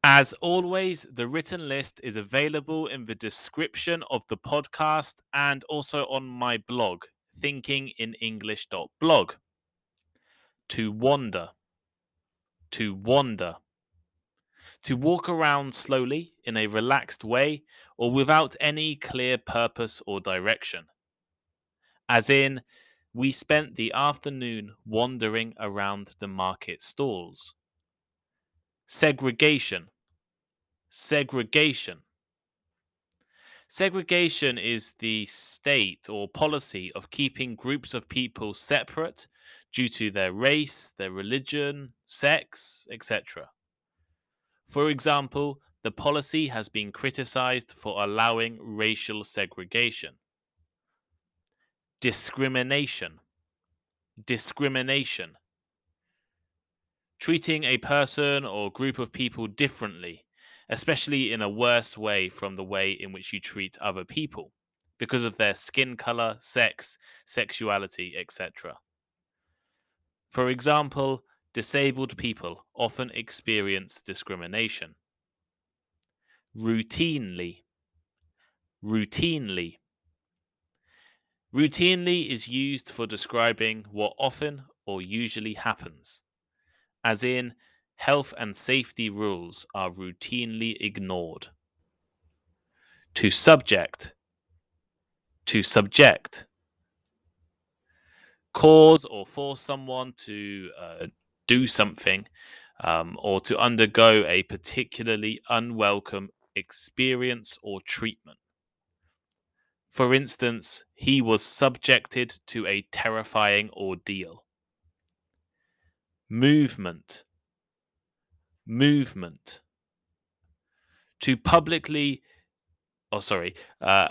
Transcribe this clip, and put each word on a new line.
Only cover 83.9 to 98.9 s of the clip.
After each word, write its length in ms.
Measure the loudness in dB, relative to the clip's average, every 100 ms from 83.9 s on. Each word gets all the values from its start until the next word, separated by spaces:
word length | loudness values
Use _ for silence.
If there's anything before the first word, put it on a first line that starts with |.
what 220 | -4 -4 -2
often 460 | -4 -2 -8 -8 -20 _ -10
or 120 | -8
usually 540 | -6 -6 -6 -6 -8
happens, 680 | -6 -4 -4 -8 -18 -18 -18 _ _ _ _ _ _ _ _
as 200 | 0 0
in, 300 | 0 -2 -4 -10 _ _ _ _
health 360 | 2 2 2 -8
and 160 | -8
safety 560 | -6 0 0 0 -6 -6
rules 560 | -2 -2 -4 -8 -14 -10
are 160 | -6 -6
routinely 840 | -6 -12 -12 -8 -6 -6 -4 -6 -4
ignored. 680 | -6 -6 -6 -6 -6 -10 -18 _ _ _ _ _ _ _ _ _ _ _ _ _ _ _ _
To 180 | 2 4
subject. 840 | 6 10 8 8 0 0 -8 -16 _ _ _ _ _ _ _ _ _ _ _ _ _ -2
To 180 | 0
subject. 800 | 4 4 6 10 10 10 -2 -16 -18 _ _ _ _ _ _ _ _ _ _ _ _ _ _ _ _ _ -20 _ _
Cause 520 | 6 12 12 12